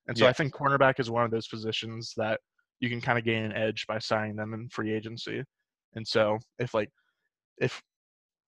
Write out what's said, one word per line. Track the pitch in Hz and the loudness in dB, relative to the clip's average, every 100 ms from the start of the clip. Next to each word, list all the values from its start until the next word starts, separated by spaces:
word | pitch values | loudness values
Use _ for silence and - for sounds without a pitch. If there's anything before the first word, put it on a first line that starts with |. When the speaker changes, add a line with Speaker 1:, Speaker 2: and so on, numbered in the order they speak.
| - | -6
Speaker 1:
And | 113 | 6
so | 127 | 6
Speaker 2:
Yeah. | |
Speaker 1:
I | |
think | 127 139 | 6 -2
cornerback | - 139 139 135 131 | 0 2 6 6 4
is | 117 | 0
one | 117 117 | 2 2
of | |
those | 113 - | 0 -4
positions | 113 110 - 110 113 113 117 | -8 -4 -4 -6 -10 -8 -4
that | 110 110 _ _ _ - | -2 -2 _ _ _ -6
you | 120 | -4
can | 120 | -2
kinda | 127 120 | 0 2
gain | 113 113 | 2 0
an | 110 | -2
edge | 107 110 107 - | 0 0 -2 -4
by | 110 | -4
signing | - 110 107 107 | 0 0 0 -6
them | 107 | -8
in | 110 117 | -8 -8
free | - 107 | -4 -2
agency. | 110 110 123 - 113 131 _ _ _ _ | -2 -4 -10 -8 -8 -10 _ _ _ _
And | 110 110 | -12 -2
so | 113 107 110 - - | 2 2 0 -6 -8
if, | 123 | -2
like, | 110 107 _ _ _ _ _ _ - | -2 -2 _ _ _ _ _ _ -4
if, | 127 - _ _ _ _ _ _ | -2 -2 _ _ _ _ _ _